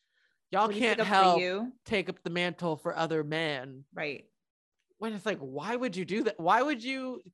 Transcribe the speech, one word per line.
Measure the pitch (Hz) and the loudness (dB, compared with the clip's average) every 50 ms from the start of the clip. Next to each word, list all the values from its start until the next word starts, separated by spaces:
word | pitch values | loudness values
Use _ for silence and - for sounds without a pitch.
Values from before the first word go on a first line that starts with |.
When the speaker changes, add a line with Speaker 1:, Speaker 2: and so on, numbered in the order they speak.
| _ _ _ _ _ _ _ _ _ - | _ _ _ _ _ _ _ _ _ -2
Speaker 1:
y'all | - 190 214 220 | 2 2 2 2
Speaker 2:
Would | 202 | 2
he | 208 | 2
stick | 254 226 | 2 2
Speaker 1:
can't | 208 214 | 2 2
Speaker 2:
up | 208 190 | 2 4
for | 208 | 6
Speaker 1:
help | 190 190 185 175 170 | 8 8 8 6 6
Speaker 2:
you? | 180 180 185 202 233 254 - _ - | 2 0 -2 -4 -4 -6 -10 _ -8
Speaker 1:
take | - 226 196 180 190 | -2 -2 -2 -2 -2
up | 185 - - | -6 -8 -6
the | 180 | -4
mantle | 170 175 175 180 175 - 175 170 156 147 | -2 0 -2 -2 -2 -2 -2 -4 -4 -2
for | - 170 - | -4 -6 -2
other | 156 165 156 160 156 151 | -2 -2 0 0 0 0
men. | 147 156 160 165 151 147 131 127 139 131 135 139 _ - | 0 -2 -2 -2 -2 -4 -4 -6 -10 -14 -18 -20 _ -10
Speaker 2:
Right. | - 160 147 135 - - _ _ _ _ _ _ _ _ _ _ _ _ _ _ - | -8 -6 -6 -6 -10 -14 _ _ _ _ _ _ _ _ _ _ _ _ _ _ -8
Speaker 1:
When | 208 226 214 | -8 -6 -6
it's | 202 - 214 | -4 -4 -4
like, | 185 - | -4 -4
why | 139 131 131 143 151 202 240 | -6 -8 -8 -8 -6 -4 -4
would | 247 254 247 175 | -2 -2 -2 -2
you | 185 180 | -4 -4
do | - 180 226 269 | -2 -2 0 0
that? | 214 202 - | 0 -2 0
Why | 160 175 202 233 269 | 2 4 4 4 4
would | 302 302 226 220 | 2 0 -2 -4
you | 262 269 262 262 254 226 - - 180 | -6 -6 -4 -6 -6 -8 -10 -12 -18